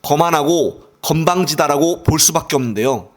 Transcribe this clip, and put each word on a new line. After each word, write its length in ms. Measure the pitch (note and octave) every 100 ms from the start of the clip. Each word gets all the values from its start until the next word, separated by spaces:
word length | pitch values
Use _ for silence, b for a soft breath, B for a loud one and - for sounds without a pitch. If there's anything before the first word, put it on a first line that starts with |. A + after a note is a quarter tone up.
거만하고 800 | - D3 E3+ D#3+ C#3+ E3+ C3+ - - _
건방지다라고 1000 | - D#3+ E3 F3+ C#3+ D3+ D3+ C#3+ E3 -
볼 160 | - D#3
수밖에 340 | - E3 -
없는데요. 540 | C#3+ B2 G#2 B2 A#2+ F2